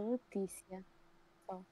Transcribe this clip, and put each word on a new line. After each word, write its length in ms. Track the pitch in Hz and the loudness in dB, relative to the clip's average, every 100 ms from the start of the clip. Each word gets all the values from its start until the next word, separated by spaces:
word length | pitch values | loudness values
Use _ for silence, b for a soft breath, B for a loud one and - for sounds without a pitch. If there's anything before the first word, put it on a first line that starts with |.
| 214 | 4
a 20 | |
Letícia. 760 | 247 - 196 190 - - 185 190 - - - - - - | 2 2 0 0 -2 -10 -10 -10 -20 -20 -20 -20 -16 -8
Só. 160 | 185 185 | -8 -8